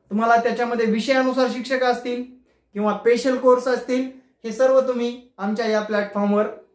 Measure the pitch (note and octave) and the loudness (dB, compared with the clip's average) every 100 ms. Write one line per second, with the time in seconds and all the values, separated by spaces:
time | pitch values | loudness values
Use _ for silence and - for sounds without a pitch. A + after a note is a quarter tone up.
0 | _ G#3 A#3 A#3 A#3 A#3 A#3+ A#3 A3 A3 | _ -2 2 4 2 -2 -2 0 0 0
1 | C#4 C4 C4 C4 A#3+ B3 A#3 B3+ B3 A#3+ | 0 2 2 0 -2 -2 -4 -2 0 0
2 | B3 A#3+ B3 - _ _ _ G3+ G#3+ G3 | -4 -8 -10 -16 _ _ _ -4 -2 0
3 | A#3 A#3+ C4+ B3+ B3+ B3 C4 A#3+ - B3+ | 2 2 2 2 4 4 2 -4 -2 -4
4 | C4 - _ _ A3+ G#3+ C4 C4 C4 A#3+ | -4 -10 _ _ -10 0 4 4 2 -2
5 | A#3+ B3 - - G3+ G#3+ A3 G#3+ G#3 G#3 | -4 -8 -20 -8 -6 -4 -2 -2 -2 -4
6 | G3+ G#3 G3+ G#3 G#3+ - - | -4 -2 0 0 0 -6 -20